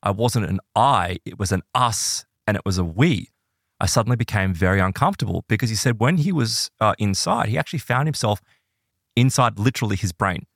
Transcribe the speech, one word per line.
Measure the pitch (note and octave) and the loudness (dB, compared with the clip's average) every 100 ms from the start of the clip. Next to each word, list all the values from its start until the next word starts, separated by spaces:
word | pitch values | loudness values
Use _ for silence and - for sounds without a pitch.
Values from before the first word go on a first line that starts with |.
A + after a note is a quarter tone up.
I | G#2 | -2
wasn't | G2 A#2 A#2+ F2 | 0 0 0 -2
an | G2 _ - | -4 _ 2
I, | B2 A2+ F2+ - | 4 4 0 -6
it | - - | -10 -6
was | G2 | -2
an | F#2 - B2 | -2 -2 0
us, | B2 A2 - - - _ - | 0 0 -4 -6 -10 _ -4
and | G#2 | -2
it | - | -2
was | F#2 | -2
a | |
we." | F2 E2 D#3+ G#2+ - _ _ _ _ _ | -2 2 2 2 -4 _ _ _ _ _
I | F#2 | 0
suddenly | - A2 B2 | 0 0 0
became | A#2 G#2 F#2+ | 0 0 0
very | F2 F#2 G2 | 2 2 2
uncomfortable | F#2 - E3 G3+ G#2 F2 - | 0 0 -2 0 -4 -4 -2
because | A2 A#2 | -2 -2
he | A2 | -2
said | C3 A2 | -2 0
when | A#2+ F3+ | 2 2
he | D3+ | 0
was, | E3+ A2+ A2 - _ | 0 -2 -2 -6 _
uh, | A2 - | 0 2
inside, | G#2 G2 - A3+ A2+ | 0 0 -2 0 0
he | B2+ | -2
actually | D#3 - | -4 -8
found | - B2 D3+ | -4 -2 -2
himself | - A2 G#2 _ _ _ _ _ _ _ - | -2 -2 -2 _ _ _ _ _ _ _ 2
inside | B2+ - B2 G#2 | 2 4 0 2
literally | A2 - A2 G2 | -2 0 -2 -2
his | G2+ | -4
brain | - G2 F2+ - | -2 -2 -2 -10